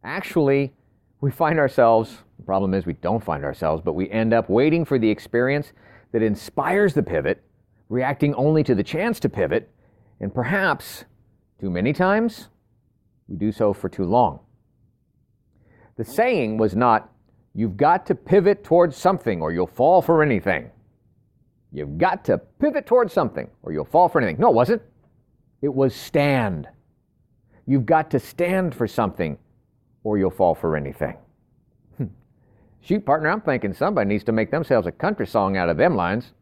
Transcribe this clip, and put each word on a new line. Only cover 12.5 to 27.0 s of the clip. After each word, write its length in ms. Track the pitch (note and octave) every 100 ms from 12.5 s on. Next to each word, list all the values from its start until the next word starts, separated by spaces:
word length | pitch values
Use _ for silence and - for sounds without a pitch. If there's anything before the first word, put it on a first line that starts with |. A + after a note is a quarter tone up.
| _ _ _ _ _ _ _ -
we 60 | F#2+
do 160 | G#2+
so 220 | G2+ G#2+
for 160 | G2 F#2
too 160 | - F2+
long. 340 | A#2 A2 C#2 _ _ _ _ _ _ _ _ _ _ _ _ _ _ _ -
The 80 |
saying 540 | A2 - A#3+ G#3+ A2 A2
was 180 | A2 F#2
not, 380 | B2 A2 - _ _ _ _
"You've 240 | - A2 G2
got 280 | C#3+ F3+ -
to 80 | E3+
pivot 480 | - G3 F#3+ G3+
towards 340 | - E3+ F3 C3
something 440 | F3+ F#3+ - F2
or 100 | D#2
you'll 160 | E2+ F2+
fall 340 | - C#3 F#3
for 200 | E3+ E3
anything." 500 | D3+ G#2+ G2 D#2+ A#1 _ _ _ _ _ _ _ _ _ _
"You've 260 | C#2+ D2 D#2
got 260 | E3+ F#3+ -
to 120 | F#2
pivot 480 | - _ D4+ D4 -
towards 280 | B3 G#3+
something 360 | - A#2+ D#2+ - _
or 80 | -
you'll 140 | D2+ D2
fall 240 | D#3+ F#3
for 120 | D#3+
anything." 180 | G#2+ D2+
No, 100 | A3+
it 60 | A2+
wasn't. 260 | B2 A3+ - _ _ _ _ _ _ _
It 120 | C#3+
was, 220 | C3 C3+ -
"Stand. 720 | - D3+ C#3+ C3+ G#2+ E2 C#2+ _ _ _